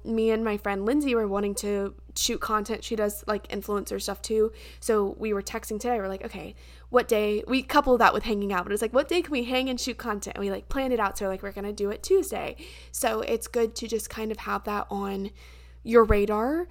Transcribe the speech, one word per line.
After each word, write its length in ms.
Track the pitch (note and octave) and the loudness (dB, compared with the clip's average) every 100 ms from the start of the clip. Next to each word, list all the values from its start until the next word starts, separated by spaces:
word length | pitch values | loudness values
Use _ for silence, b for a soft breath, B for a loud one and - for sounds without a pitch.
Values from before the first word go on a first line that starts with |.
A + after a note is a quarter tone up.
| - | -4
me 240 | A3+ A3 | 0 2
and 140 | A3 | 2
my 140 | A3+ G#3 | 0 -2
friend 280 | G#3 G3 G#3 | -2 -2 0
Lindsay 300 | C#4+ C#4+ A#3 | 2 2 2
were 120 | G#3 | 0
wanting 280 | G3+ G#3 G3+ | 0 -2 -2
to 400 | G3+ G3+ G3 - - - | -2 -2 -4 -8 -12 -4
shoot 240 | - A#3 | -2 -2
content. 420 | - G#3+ G#3 A3 | -2 -2 -2 -6
She 120 | - A3 | -4 -2
does, 280 | G#3 G#3 - | -2 -2 -4
like, 220 | G#3 - | -4 -4
influencer 520 | - G3+ G3+ - G3 | -8 -4 -4 -4 -6
stuff 220 | G3+ G3 | -6 -8
too. 300 | - A3 A3 B B B | -2 2 2 B B B
So 360 | - G#3+ G3 - | 0 2 0 -2
we 160 | A3 | -2
were 80 | G3+ | -2
texting 380 | - A3+ - G#3+ | -4 -8 -8 -4
today. 180 | A#3+ A#3 | -2 -2
We're 100 | F#3+ | -2
like, 140 | F#3+ A#3 | -8 -10
"Okay, 280 | F#3 E3 b b b - | -12 -14 b b b 2
what 160 | B3 A#3+ | 2 4
day?" 360 | G#3+ G#3 G#3 - | 2 2 0 0
We 160 | C4 | 0
coupled 380 | - D4 C#4 A#3+ | 2 4 6 8
that 120 | G#3+ | 8
with 100 | G#3 | 6
hanging 300 | A3+ G#3 G3+ | 0 -2 0
out, 100 | F#3 F#3+ | -2 0
but 80 | |
it's 80 | G#3 | -2
like, 100 | A3 | 2
"What 140 | B3 D4+ | 2 2
day 160 | F4 | 0
can 80 | C#4 | 0
we 140 | C#4 A#3+ | -2 0
hang 220 | B3+ C4 | 0 0
and 100 | B3 | -2
shoot 180 | B3+ A3+ | -4 -6
content?" 380 | A#3+ G#3 G#3 - | -6 -6 -6 -6
And 100 | G3 | -4
we, 60 | |
like, 180 | G3 - | -4 -4
planned 240 | C4+ C4 | -2 0
it 60 | A#3+ | 0
out. 180 | G3 F#3+ | 0 -2
So, 100 | G3 | -4
like, 140 | F#3+ | -4
"We're 100 | G3+ | -8
gonna 200 | G3 G#3 | -8 -8
do 160 | G#3 G3+ | -4 -4
it 140 | - | -2
Tuesday." 540 | - F#4+ - - D3 - B B B | 4 4 4 -4 -6 -10 B B B
So 300 | - A#3 A3 | -2 0 0
it's 260 | - A3+ - | 0 -2 -2
good 260 | A#3+ A3+ - | 0 0 -2
to 100 | A#3 | -4
just 240 | A3 - | -4 -4
kind 200 | - A3 | -6 -6
of 60 | G#3 | -6
have 260 | G#3 G3+ - | -6 -6 -4
that 200 | G3+ - | -6 -4
on 400 | G3+ G3 G3 G3 b b b b b | -6 -4 -6 -8 b b b b b
your 200 | A3+ A#3 | 6 8
radar, 640 | A3 G#3 G3+ G#3 A#3+ E4 F4+ | 8 6 4 2 2 0 -4